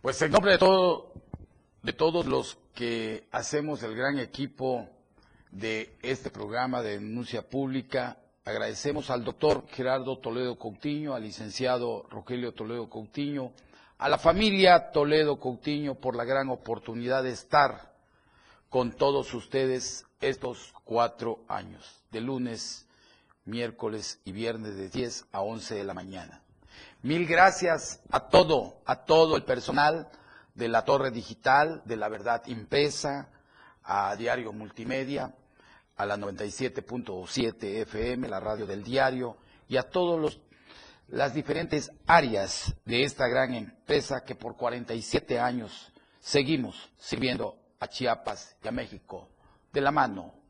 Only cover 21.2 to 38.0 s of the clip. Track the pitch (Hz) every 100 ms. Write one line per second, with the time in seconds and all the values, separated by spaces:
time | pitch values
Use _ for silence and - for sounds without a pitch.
21.2 | 117 110 - 101 92 - - - _ 113
22.2 | 120 131 123 110 - - _ _ _ _
23.2 | _ _ - 113 120 113 113 107 101 -
24.2 | - 95 113 113 107 98 95 131 120 -
25.2 | - 98 101 113 - 107 98 92 92 95
26.2 | 78 - _ _ _ - - _ 123 165
27.2 | 165 170 190 185 180 156 - - - -
28.2 | - 190 165 143 92 - - 127 - 160
29.2 | 160 156 - 127 127 135 147 165 156 -
30.2 | - - _ - 117 117 123 139 135 117
31.2 | 101 - 139 135 156 156 107 113 107 107
32.2 | 104 117 - 113 101 143 147 139 147 139
33.2 | 139 - _ _ - _ - 98 98 104
34.2 | 117 123 110 104 107 - 117 131 135 143
35.2 | 131 - _ _ - - _ - 101 104
36.2 | 101 92 104 - 131 127 - 123 113 92
37.2 | 92 - 117 - 101 104 107 107